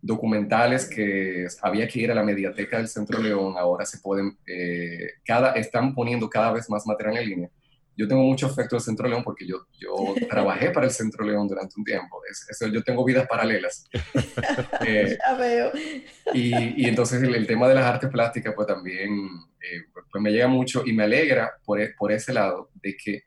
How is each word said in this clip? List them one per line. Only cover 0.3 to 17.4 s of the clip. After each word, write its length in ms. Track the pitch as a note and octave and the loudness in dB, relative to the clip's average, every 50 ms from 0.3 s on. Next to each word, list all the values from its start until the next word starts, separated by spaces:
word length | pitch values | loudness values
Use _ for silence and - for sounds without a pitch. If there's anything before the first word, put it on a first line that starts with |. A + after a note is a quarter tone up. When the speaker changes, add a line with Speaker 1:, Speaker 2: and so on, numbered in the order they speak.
| A2 G#2+ G2+ - A2+ A2+ A#2+ B2 B2+ C3 - - | 2 2 2 2 2 4 4 4 4 2 -2 -4
Speaker 1:
que 560 | - A2 G#2+ G2+ G2 G2 F#2+ F#2+ F#2 F2+ F2+ F2 - - | -4 -2 -2 0 0 0 -2 -2 -4 -4 -6 -8 -8 -4
había 260 | - G2 F2+ G#2 A#2 A#2+ | -2 -2 0 0 -2 -2
que 120 | - B2+ | -2 -2
ir 120 | A2+ A#2 | 0 0
a 40 | A#2+ | 2
la 80 | A2+ G#2+ | 2 2
mediateca 540 | G#2 G2+ G2 F#2+ F#2+ - - G2+ - - A2+ | 2 0 0 -2 -4 -4 -6 -6 -4 -2 -4
del 100 | A2+ A2 | -4 -4
Centro 340 | - A2 G#2+ G#2 A2 A2 | -6 -8 -6 -4 -2 -2
León, 320 | A2 A2 G#2 G2 F#2+ F#2+ F#2 F2+ | 0 0 0 0 0 -2 -2 0
ahora 280 | F2+ F2 F2+ - G2 | 2 2 2 0 -2
se 140 | - - - | -8 -8 -10
pueden, 360 | _ F#2+ G2 G2 G2 G2 G2 _ _ - | _ -2 -2 0 0 -2 -6 _ _ -12
eh, 640 | F2+ F2+ F2+ F2 F2 F2 F2 E2+ E2+ E2+ - - - _ _ | -8 -6 -4 -4 -4 -4 -6 -6 -8 -8 -10 -12 -12 _ _
cada, 280 | - A#2 A#2+ C3 C3 C3 | 0 2 4 4 4 2
están 400 | A#2 G#2+ - - A#2+ B2 C3+ C3+ | 2 -2 0 0 0 0 0 0
poniendo 340 | B2 A#2+ A#2+ B2 A#2+ A2+ G#2+ | 0 -2 0 0 -2 -2 -2
cada 240 | - A#2 A2 A#2 | 0 2 2 2
vez 160 | A2+ A#2 A#2 - | 2 -2 -2 -4
más 180 | G#2+ G#2 G#2 A2 | -4 -4 -2 -2
material 320 | G#2+ G#2+ G#2+ G#2+ A2 A#2 | -4 -2 -2 -2 -2 -2
en 100 | A#2+ A2 | -4 -4
línea. 200 | F#2+ F2+ F2 F2 _ _ _ _ _ _ _ _ _ | -4 -6 -8 -8 _ _ _ _ _ _ _ _ _
Yo 120 | - A2 G2+ | -4 0 2
tengo 160 | C3 C3 C3 | 4 4 6
mucho 240 | C3 C3+ C3 - C3 | 4 4 2 0 -2
afecto 280 | C3+ - B2 - B2+ A#2 | 0 -2 -2 -2 -2 -2
al 40 | |
Centro 260 | A2 - A2 G#2 A#2+ B2 | -2 -2 -4 -2 0 -2
León 140 | A#2 A#2+ A#2+ | -2 -2 -4
porque 220 | G2+ F#2+ - - | -6 -8 -8 -8
yo, 220 | F2 F#2 F#2 - _ _ _ | -8 -8 -8 -10 _ _ _
yo 140 | F#2+ F#2 F#2 | -10 -6 -4
Speaker 2:
<laughs> 340 | G2 F#2+ G2 G2 - - - | -2 -2 0 0 -2 -2 -2
Speaker 1:
trabajé 420 | A2 G#2 G2+ G2 F#2 G2 C3 F3 | 0 2 2 2 2 2 0 2
para 160 | F3 D#3 B2+ C3 | 2 4 2 2
el 40 | |
Centro 320 | A2+ - A2+ A2 G#2 - G#2+ | 2 0 -2 -4 -2 -2 -2
León 240 | G#2 G#2 G#2 G#2 G2+ | 0 0 0 0 0
durante 280 | G2 F#2+ F#2+ F#2+ - - | -2 -4 -6 -8 -8 -10
un 60 | G#2+ | -6
tiempo. 380 | G#2 - F#2+ - - - G2 - - | -4 -4 -4 -4 -8 -14 -14 -14 -14
Es, 180 | F#2+ - - - | -16 -16 -14 -14
eso, 180 | G#2+ - A2+ A2 | -8 -4 -4 -2
yo 140 | G#2+ A2+ A2+ | 0 0 0
tengo 220 | - B2 A#2+ B2+ | 0 2 2 4
vidas 220 | B2+ B2+ B2+ B2+ - | 4 4 4 4 2
paralelas. 600 | A#2 A#2 A2 A2+ A2 F#2+ F2+ G#2+ - - - _ - | 0 0 2 2 0 0 -2 -4 -6 -8 -16 _ -6
Speaker 2:
<laughs> 20 | - - - - C#4+ - - - - A2 - C#4+ - - - - - - | -6 -6 -2 -2 -2 -2 -2 -4 -4 -2 -2 -2 -2 -2 -4 -4 -2 0
Speaker 1:
Eh, 320 | A3+ A3 G#3+ G3+ G3+ A3 A3 - | 2 2 4 4 2 0 0 2
Speaker 2:
Ya 120 | C4 C4 B3+ | 0 2 2
veo. 340 | B3 A#3+ A#3+ A#3+ A#3+ C4 - D4 D#4+ D#4 D#4 C4 - - - - _ - - | 2 2 2 2 0 0 -2 -4 -8 -8 -10 -12 -14 -16 -20 -10 _ -2 0
Speaker 1:
y, 500 | B2+ B2 A#2+ A#2+ A#2 A#2 A#2 - - B2 | 2 2 2 2 2 0 0 0 2 2
y 40 | A#2+ | 2
entonces 340 | A2+ A2+ A#2+ A2+ B2+ B2 | 4 4 2 2 2 2
el, 140 | B2+ B2 A#2+ | 2 2 2
el 100 | A#2 | 2